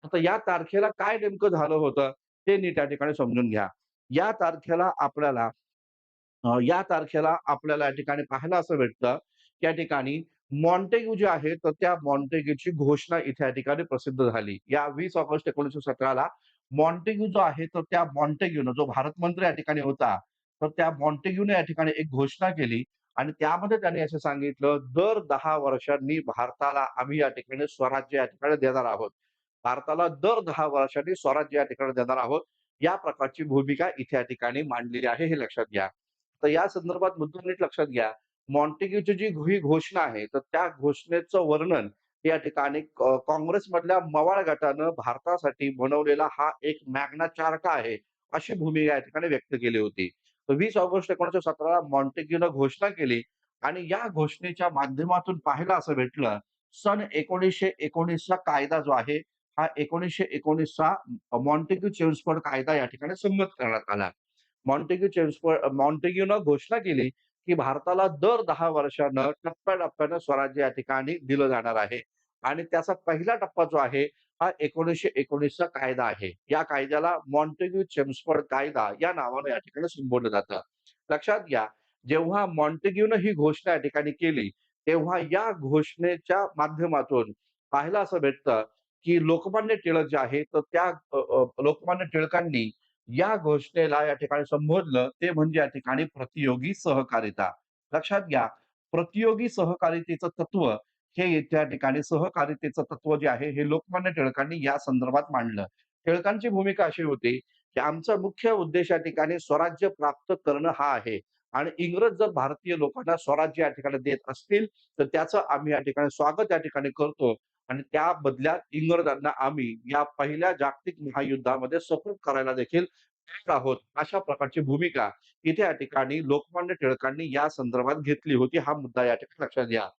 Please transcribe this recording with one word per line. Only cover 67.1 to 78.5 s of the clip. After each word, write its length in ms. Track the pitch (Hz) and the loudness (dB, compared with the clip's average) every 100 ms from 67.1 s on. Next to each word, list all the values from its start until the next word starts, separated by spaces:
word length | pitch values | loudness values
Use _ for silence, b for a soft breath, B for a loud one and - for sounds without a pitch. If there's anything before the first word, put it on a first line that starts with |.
| - _ _ - | -4 _ _ -2
की 80 | |
भारताला 540 | 170 135 139 180 185 190 | 0 0 -2 0 2 2
दर 340 | 151 190 233 | 2 2 2
दहा 260 | 180 151 165 | 0 0 0
वर्षानं 640 | 156 143 - 143 131 139 151 | 2 -2 0 0 2 -2 -2
टप्प्याटप्प्यानं 720 | 165 165 - 185 165 - 147 170 | -8 -6 -2 0 -2 -2 -2 -2
स्वराज्य 420 | - 135 135 131 | 0 0 0 0
या 80 | 135 | 0
ठिकाणी 500 | 131 120 135 135 170 | -2 -2 -2 -2 -6
दिलं 300 | 131 139 135 | -2 2 4
जाणार 280 | 123 117 110 | 2 0 0
आहे 260 | 104 123 - _ _ _ | -2 -4 -10 _ _ _
आणि 200 | 127 156 | -4 -4
त्याचा 300 | 165 165 160 | -2 -2 0
पहिला 440 | 185 - 160 180 233 | -4 0 0 0 -2
टप्पा 280 | 196 - | -2 0
जो 120 | 170 156 | 2 2
आहे, 320 | - 139 147 _ _ _ | 2 0 -2 _ _ _
हा 80 | 175 - | -2 0
एकोणीसशे 480 | 151 165 165 165 - - | -4 0 -2 0 -2 -2
एकोणीसचा 500 | 135 147 147 - 175 | -2 0 0 0 -4
कायदा 380 | 135 131 131 | -2 -4 0
आहे. 300 | 120 101 98 87 _ | -2 -2 -8 -10 _
या 120 | 151 | 0
कायद्याला 560 | 160 139 139 147 170 170 135 | 0 -2 0 0 0 -2 0
मॉन्टेग्यू 540 | 143 156 147 180 190 | 0 0 -2 -4 -2
चेम्सफोर्ड 640 | 185 - 139 131 - 156 - | -2 -2 -2 -4 0 0 2